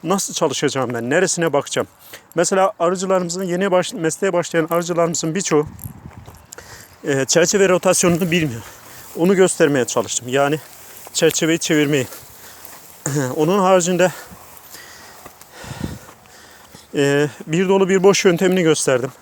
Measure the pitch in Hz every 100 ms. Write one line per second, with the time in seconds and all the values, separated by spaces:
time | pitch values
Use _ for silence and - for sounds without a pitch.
0 | 160 190 - - 165 - 147 135 123 120
1 | 117 151 185 - 165 143 123 - 113 _
2 | - - _ 160 175 190 190 - 170 185
3 | 185 190 175 175 190 175 196 180 175 240
4 | 160 - 196 175 160 165 160 170 170 170
5 | 170 165 165 160 - 151 151 - - -
6 | - - - - - - - - - -
7 | - 139 131 170 170 208 190 180 185 180
8 | 180 170 180 175 156 117 - - - -
9 | - - 175 190 185 - 156 143 117 -
10 | 98 - 120 131 143 151 - - - -
11 | - - 165 - 165 165 - 156 147 147
12 | 120 - - - - - - - - -
13 | - 139 131 143 156 202 185 190 170 180
14 | 180 - - - - - - - - -
15 | - - - - - - - - - -
16 | - - - - - - - - - -
17 | 143 143 147 - - 160 190 196 190 190
18 | 185 190 190 170 185 185 160 151 - 127
19 | 127 -